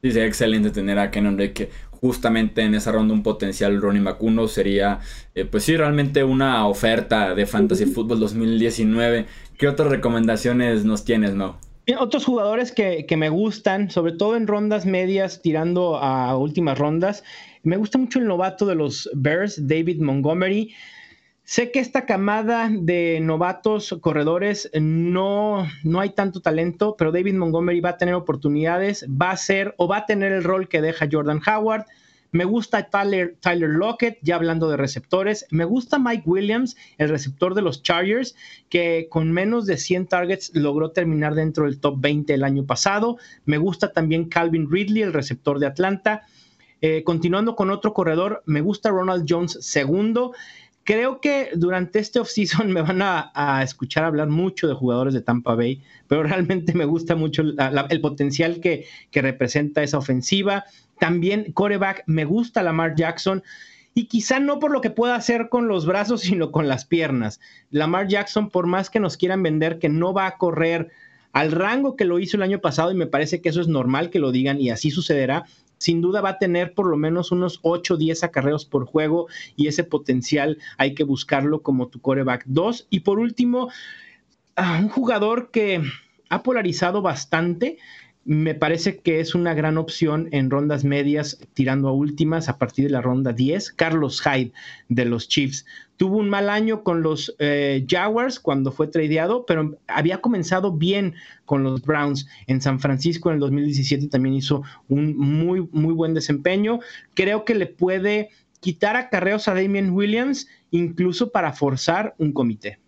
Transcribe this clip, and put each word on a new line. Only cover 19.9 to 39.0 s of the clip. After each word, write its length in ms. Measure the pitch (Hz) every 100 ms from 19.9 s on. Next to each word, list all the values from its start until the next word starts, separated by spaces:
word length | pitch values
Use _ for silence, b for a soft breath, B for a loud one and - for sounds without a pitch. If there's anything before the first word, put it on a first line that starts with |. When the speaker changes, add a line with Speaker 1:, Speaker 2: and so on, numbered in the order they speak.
| 165
Speaker 2:
Montgomery. 720 | 151 139 143 165 185 202 220 B B B B B B B -
Sé 220 | - 240
que 80 | 269
esta 280 | 247 269 254
camada 640 | 196 202 214 214 233 226
de 500 | 214 165 175 170 160
novatos 760 | 160 160 175 190 214 214 208 170
corredores 680 | 165 151 147 175 202 202 - 156
no, 880 | 156 160 170 180 190 202 214 202 170 139
no 160 | 156 175
hay 100 | 202
tanto 320 | 196 196 185
talento, 540 | 175 156 170 170 214 214
pero 140 | 160
David 220 | 175 190
Montgomery 460 | 190 170 165 175 175
va 100 | 175
a 60 | 175
tener 160 | 180
oportunidades, 920 | 180 170 139 147 147 160 175 196 202 135
va 220 | 135 180
a 60 | 190
ser 360 | - 196 196 -
o 80 | 175
va 120 | 202
a 80 | 214
tener 260 | 208 196
el 100 | 190
rol 260 | 175 190 185
que 140 | 165
deja 260 | 156 160 156
Jordan 300 | 156 147 151 151
Howard. 380 | 214 214 220 214 b b b b
Me 120 | 170
gusta 460 | 180 233 220 208 -
Tyler, 460 | 202 196 190 175 175
Tyler 320 | 180 175 160
Lockett, 480 | 151 208 233 233 226
ya 120 | 147
hablando 340 | 170 165 165 160
de 80 | 143
receptores. 720 | 139 131 - 180 196 208 -
Me 120 | 156
gusta 360 | 170 247 247 294
Mike 240 | 247 233 156
Williams, 500 | 190 202 220 254 - B B
el 100 | 151
receptor 440 | 151 139 135 180
de 80 | 190
los 180 | 185 -
Chargers, 500 | - 170 185 226 254 - B B _
que 380 | 175 170 165